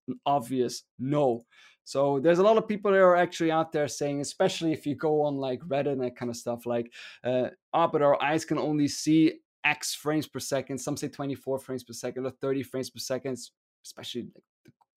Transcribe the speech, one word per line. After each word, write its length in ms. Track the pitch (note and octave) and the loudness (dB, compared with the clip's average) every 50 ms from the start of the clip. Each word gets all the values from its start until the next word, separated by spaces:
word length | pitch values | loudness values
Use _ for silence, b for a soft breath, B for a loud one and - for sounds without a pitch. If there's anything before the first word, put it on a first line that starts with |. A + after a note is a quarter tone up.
| _ - | _ -10
an 120 | B2+ - _ | -10 -4 _
obvious 580 | C#3+ C#3+ C#3+ A#2+ B2 C3+ B2+ B2 A#2 A#2+ - - _ _ - | 0 0 0 0 -2 -2 0 0 0 -2 -8 -14 _ _ -8
no. 460 | B2 C3+ D3 D3 C#3+ C3 A#2 A#2+ - b b b b b b b _ | -4 -2 2 2 2 2 2 0 -4 b b b b b b b _
So 360 | - - C3+ C#3+ C#3+ C#3 C#3 | -6 -2 0 2 2 2 2
there's 200 | C3 E3 E3+ E3+ | 4 4 4 6
a 40 | F#3+ | 6
lot 140 | G#3+ A3+ A3 | 6 6 4
of 100 | A3 - | 2 0
people 240 | G#3 G3+ - G#3 | -4 -2 0 2
that 60 | G3 F#3+ | 6 6
are 180 | F#3+ F3+ F3 | 8 8 8
actually 340 | F3 F3+ F3 - - E3+ D#3+ | 6 4 2 0 0 0 2
out 220 | D#3+ D#3+ D#3+ D#3+ | 2 2 0 0
there 160 | - D3+ D3 C#3+ | 0 -2 -2 -2
saying, 320 | - - D3 C#3+ C#3+ C#3+ | -2 -4 -4 -4 -2 -4
especially 540 | D3 C#3+ - - F#3+ F#3 F#3 - E3+ D#3+ D#3 | -6 -6 -2 0 0 2 2 0 0 -2 -2
if 120 | - - | -2 -2
you 80 | D3 C#3 | -6 -4
go 280 | A#2 - D#3 D3+ D3+ | -2 0 0 2 2
on, 160 | D3 D3 C#3+ C#3 | 2 0 0 -2
like, 240 | C3+ C3 B2+ B2+ | -2 -4 -4 -6
Reddit 320 | E3 F3 C3+ C#3 C#3 C#3+ C#3 | -4 -4 -2 0 0 0 -2
and 80 | C3+ | -2
that 160 | B2+ B2 B2 - | -4 -4 -6 -6
kind 120 | B2 A#2+ | -8 -8
of 60 | A#2 | -8
stuff, 300 | - - B2 A#2+ A#2+ - | -6 -6 -6 -6 -6 -4
like, 260 | A#2+ A#2+ A#2+ A#2+ A#2+ B B B B B B B | -4 -2 -2 -4 -6 B B B B B B B
uh, 280 | A#2+ B2+ B2+ B2 - - _ _ _ | -2 0 0 -2 -2 -6 _ _ _
"Ah, 160 | - D#3 E3 D#3+ | 0 0 2 2
but 140 | D#3+ D3+ | 2 2
our 200 | C#3+ C#3+ C#3+ - | 4 4 4 4
eyes 220 | C3 C#3+ D#3 D#3+ D#3+ | 2 0 0 -2 -2
can 140 | - D#3+ C#3+ | -2 -2 -2
only 320 | A#2+ D3+ D3+ D3+ D3 C3+ | 0 0 0 0 0 0
see 500 | - - - D3+ D#3 D#3+ D#3 D#3 - - _ _ _ _ - | -2 -4 0 2 4 6 6 4 2 0 _ _ _ _ -2
X 320 | D3 D3 - - - - | -2 -2 -2 -4 -8 -8
frames 320 | - - D3 D#3 D#3 C#3 - | -6 -4 -2 -2 -2 -2 -4
per 120 | - C3 | -8 -10
second." 400 | - - C#3+ C3+ B2+ - C#3 B2 | -6 -4 -4 -4 -4 -4 -8 -8
Some 180 | - D3+ C#3+ C#3 | -6 -6 -6 -4
say 100 | - C#3 | -6 -8
twenty-four 520 | - - C#3+ C#3 C#3 - - C3+ C3+ C3 | -8 -8 -6 -6 -6 -6 -4 -4 -4 -4
frames 260 | - - C3 B2+ B2+ | -4 -8 -10 -10 -10
per 80 | - A#2 | -12 -14
second 320 | - - B2 A#2+ B2+ C3 | -10 -10 -8 -6 -6 -6
or 60 | C3 | -6
thirty 320 | A#2+ _ - C3+ C3+ C#3 B2 | -6 _ -4 -2 -2 -2 -4
frames 260 | - - C3 B2+ - | -6 -6 -8 -8 -8
per 100 | - A#2 | -10 -12
second, 340 | - - C3 B2 - C3+ B2+ | -8 -6 -6 -6 -4 -6 -8
s-, 180 | A#2+ - - _ _ _ _ _ _ _ | -8 -10 -18 _ _ _ _ _ _ _
especially, 380 | - - - A#2 - - A#2+ G#2+ | -20 -18 -16 -14 -10 -10 -10 -10
like, 200 | - - - _ _ _ _ _ | -10 -16 -20 _ _ _ _ _
the 60 | - _ _ _ _ _ | -20 _ _ _ _ _